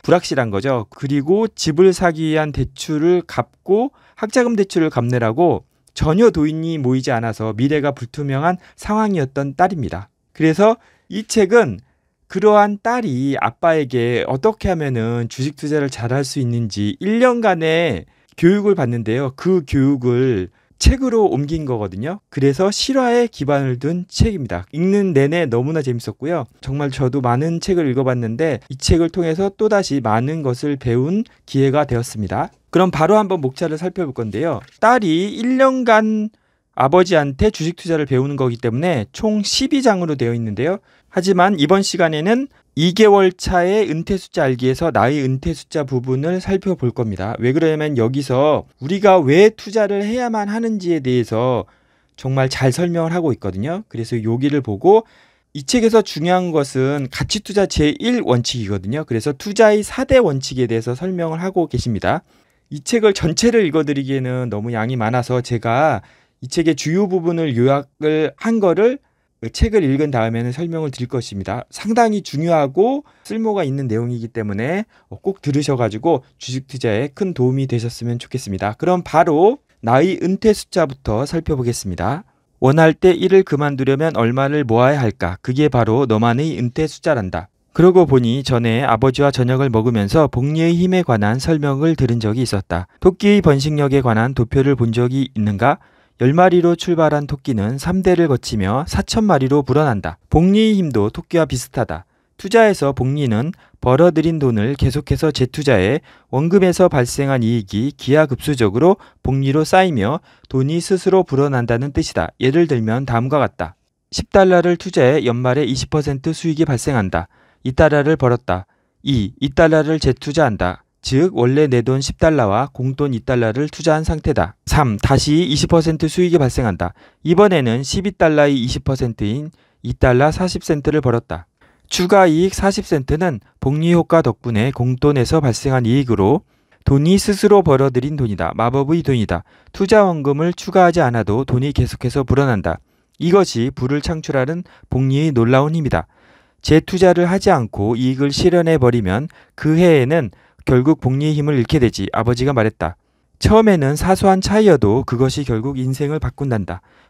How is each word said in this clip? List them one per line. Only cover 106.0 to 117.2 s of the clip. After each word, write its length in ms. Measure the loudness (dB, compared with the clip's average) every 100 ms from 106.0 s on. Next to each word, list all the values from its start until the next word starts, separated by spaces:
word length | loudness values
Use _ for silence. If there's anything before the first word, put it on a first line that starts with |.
| -6 _ _
원금에서 580 | -2 2 2 2 4 2
발생한 540 | 2 0 -2 -2 0
이익이 500 | 0 -2 -2 -4 -4 -4
기하급수적으로 1000 | 0 2 2 0 -4 0 0 4 2 2 -2 _
복리로 420 | -4 -2 0 0
쌓이며 560 | 2 2 2 2 -2 -2 _ _ -6
돈이 320 | -2 -2 -2
스스로 420 | -2 -2 2 2
불어난다는 680 | 2 0 0 0 0 -2 -2
뜻이다. 380 | -4 -4 -2 -4 -2
예를 260 | 0 2 2
들면 380 | 0 0 -2
다음과 340 | -2 -2 0 0
같다. 380 | 0 -4 -10 -12 _ _ _
십 220 | -10 0
달러를 460 | 4 6 4 2 0
투자해 480 | -2 2 2 4 0
연말에 380 | -2 0 0
이십 260 | -2 -4 -4
퍼센트 420 | -4 -2 -4 -4
수익이 320 | -4 -2 0
발생한다. 640 | 0 0 0 -2 0 -2